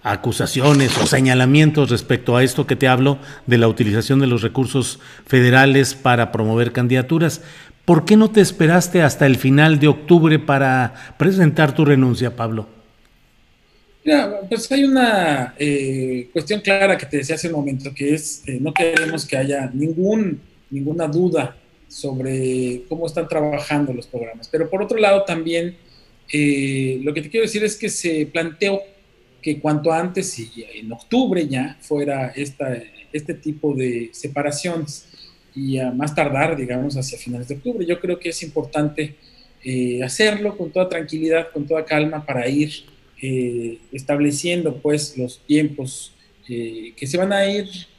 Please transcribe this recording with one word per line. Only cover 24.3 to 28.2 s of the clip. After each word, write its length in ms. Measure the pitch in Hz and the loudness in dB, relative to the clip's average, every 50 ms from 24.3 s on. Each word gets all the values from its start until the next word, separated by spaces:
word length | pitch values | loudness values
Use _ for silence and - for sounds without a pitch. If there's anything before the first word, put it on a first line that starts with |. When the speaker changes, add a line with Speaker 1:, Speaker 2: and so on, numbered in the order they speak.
| 113 - - - | -14 -18 -10 -6
Speaker 2:
Pero 180 | - 156 160 160 | -4 -4 -2 -2
por 140 | 190 190 | -2 -4
otro 160 | 208 202 247 220 | -2 -2 0 2
lado 240 | 214 196 196 196 | 4 4 4 2
también, 540 | 196 190 170 165 160 165 165 170 170 175 175 _ _ _ _ _ _ _ _ _ _ - | 2 -2 -4 -6 -4 -4 -4 -4 -4 -6 -10 _ _ _ _ _ _ _ _ _ _ -6
eh, 680 | - 147 147 147 143 139 135 135 135 135 135 131 131 127 135 | -2 0 0 0 0 0 -2 -4 -4 -4 -4 -4 -4 -4 -6
lo 100 | 147 147 | -6 -6
que 80 | 165 | -6
te 80 | 156 151 | -10 -4
quiero 160 | - 226 226 | -2 -2 -2
decir 160 | - - 208 | -2 -2 -4
es 140 | 214 208 214 | -4 -4 -4
que 120 | - 226 202 | -6 -8 -8
se 380 | - - - 175 160 156 | -8 -6 -4 -4 -2 -2